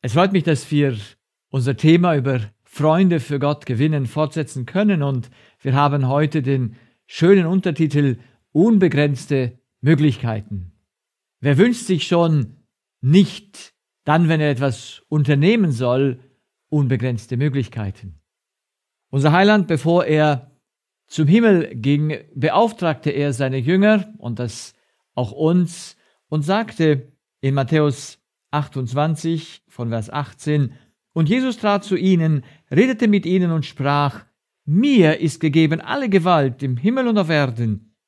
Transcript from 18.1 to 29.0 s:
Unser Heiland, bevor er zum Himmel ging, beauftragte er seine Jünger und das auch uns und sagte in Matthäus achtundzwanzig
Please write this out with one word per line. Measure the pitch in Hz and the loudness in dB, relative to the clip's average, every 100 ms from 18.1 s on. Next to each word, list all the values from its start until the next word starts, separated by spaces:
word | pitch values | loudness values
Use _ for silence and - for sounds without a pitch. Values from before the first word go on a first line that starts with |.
| 76 _ _ _ _ _ _ _ _ _ | -20 _ _ _ _ _ _ _ _ _
Unser | 139 147 | 0 2
Heiland, | 170 196 214 175 | 4 4 2 0
bevor | 156 156 175 - | -2 0 0 2
er | 151 151 139 123 _ _ _ _ _ _ | 0 0 -2 -8 _ _ _ _ _ _
zum | - 147 | -2 2
Himmel | 208 226 180 151 123 | 4 4 2 0 -4
ging, | 120 147 151 151 - 139 | -2 0 -2 -6 -12 -4
beauftragte | 151 180 226 226 170 151 151 | 0 2 0 -2 -4 -2 -4
er | 139 143 | -2 -4
seine | 123 135 135 | -2 -4 -2
Jünger | 120 185 208 214 - - | 0 2 2 2 -2 -12
und | 120 113 | -10 -8
das | 123 - - _ _ _ _ - | -8 -10 -20 _ _ _ _ -8
auch | 113 | -8
uns | - 160 180 170 - - _ _ _ _ | -2 0 2 0 -6 -20 _ _ _ _
und | 156 | -6
sagte | 147 202 220 - 160 139 123 _ _ _ | -2 -2 -4 0 0 0 -4 _ _ _
in | 135 | -2
Matthäus | 139 127 156 151 123 - - _ _ _ | -2 0 0 0 -2 -12 -20 _ _ _
achtundzwanzig | 147 143 139 120 131 | -6 -6 -8 -6 -2